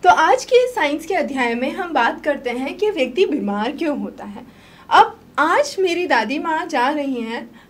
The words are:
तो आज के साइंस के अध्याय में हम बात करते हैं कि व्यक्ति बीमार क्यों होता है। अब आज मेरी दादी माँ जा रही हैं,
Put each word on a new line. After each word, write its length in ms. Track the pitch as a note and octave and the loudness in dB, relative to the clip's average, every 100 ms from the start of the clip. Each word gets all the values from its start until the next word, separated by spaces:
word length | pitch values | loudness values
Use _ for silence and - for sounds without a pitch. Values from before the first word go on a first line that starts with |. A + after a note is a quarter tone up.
तो 80 | F#4 | 6
आज 340 | C4+ D#4+ B4+ | 6 6 2
के 220 | - B4 B4+ | 4 4 4
साइंस 400 | - D4+ D4 - | 0 -2 -2 -2
के 80 | |
अध्याय 400 | F#4 A#3+ C4+ A#3+ | -2 -2 -2 -2
में 180 | A#3 C4+ | 0 -4
हम 200 | E4+ F4+ | -4 -2
बात 320 | D4 A#3 D4+ | 0 0 0
करते 260 | D4+ C#4 B3 | -4 -4 -4
हैं 260 | A#3+ C4+ - | -6 -6 -2
कि 140 | G#4 | -2
व्यक्ति 360 | F4+ B3+ - F#4+ | 0 -2 2 0
बीमार 460 | D#4 G3+ G3+ A3+ | 0 -2 -2 -4
क्यों 260 | D4 E4 C4 | -4 -4 -4
होता 260 | G3+ - | -6 -10
है। 180 | G3 G3+ - - - - - | -16 -16 -20 -20 -20 -20 2
अब 300 | E4+ A4 - - - | 4 4 0 -12 -2
आज 380 | D4+ G4+ C#5+ - | 2 2 0 0
मेरी 280 | F#4 E4+ F4 | -2 0 2
दादी 320 | B3+ A3 C#4+ | 0 2 -4
माँ 280 | E4+ D#4 E4 | -2 -4 -2
जा 220 | D4+ C4 | -2 0
रही 320 | D4+ C#4 B3+ | -2 -4 -6
हैं, 300 | A3+ A#3 - - | -6 -8 -12 -20